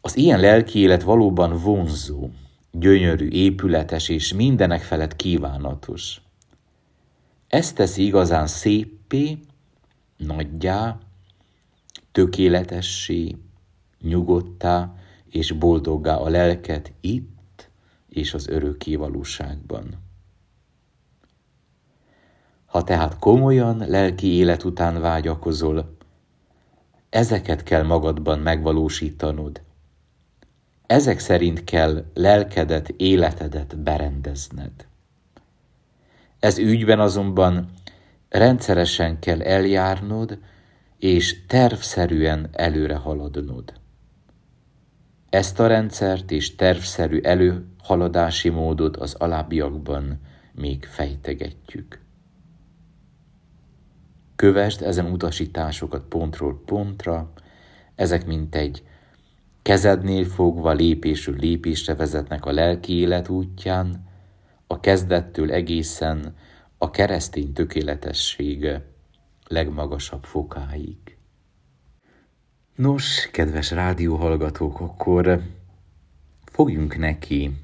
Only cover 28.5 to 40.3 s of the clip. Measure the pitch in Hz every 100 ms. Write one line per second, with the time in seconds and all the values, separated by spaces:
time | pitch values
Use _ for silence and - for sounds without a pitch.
28.5 | 80 78 78 78 - 78 76 76 76 76
29.5 | 73 - _ _ _ _ _ _ _ _
30.5 | _ _ _ _ 123 143 92 - 90 87
31.5 | 82 - 85 78 78 - - 92 104 101
32.5 | - 80 80 76 - 92 92 82 76 78
33.5 | 78 69 78 76 76 71 69 69 71 -
34.5 | - - - - _ _ _ _ _ _
35.5 | _ _ _ _ _ _ _ _ _ 107
36.5 | 101 107 113 110 107 104 98 98 95 92
37.5 | 90 90 - - _ _ _ _ 95 117
38.5 | 127 - 90 87 - 85 80 90 82 -
39.5 | 95 95 95 95 95 101 107 113